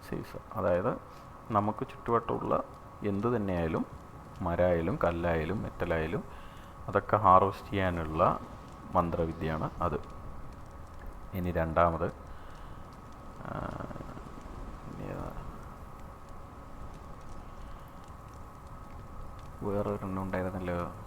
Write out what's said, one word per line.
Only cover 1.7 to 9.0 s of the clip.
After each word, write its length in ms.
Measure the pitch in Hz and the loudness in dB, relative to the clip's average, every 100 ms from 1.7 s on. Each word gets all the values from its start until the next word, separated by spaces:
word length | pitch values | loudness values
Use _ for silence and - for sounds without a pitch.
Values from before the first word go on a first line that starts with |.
| 107 135 | 0 -4
ചുറ്റുവട്ടമുള്ള 720 | - - 117 113 - - - - - - - | -6 4 4 4 -2 4 2 2 -10 -14 -4
എന്ത് 340 | 104 98 117 123 | 0 2 4 4
തന്നെയായാലും, 500 | 98 90 82 87 - - - - - - | 2 2 4 2 0 -6 -14 -14 -14 -4
മരമായാലും 560 | 90 85 90 85 82 78 | 0 6 6 8 4 4
കല്ലായാലും 580 | 85 85 85 82 80 101 | 2 4 4 4 2 0
മെറ്റലായാലും 640 | 107 - 87 82 80 92 - - - - - - - | -2 -2 0 2 2 -2 -4 -12 -12 -14 -14 -10 2
അതൊക്കെ 280 | - - 107 | 2 6 6
ഹാർവെസ്റ്റ് 540 | 104 92 98 - - | 10 10 10 2 -2
ചെയ്യാനുള്ള 680 | 101 92 87 80 78 101 - - - - - - | 2 2 2 0 6 6 4 -4 -12 -12 -12 0
മന്ത്രവിദ്യയാണ് 760 | 92 | 4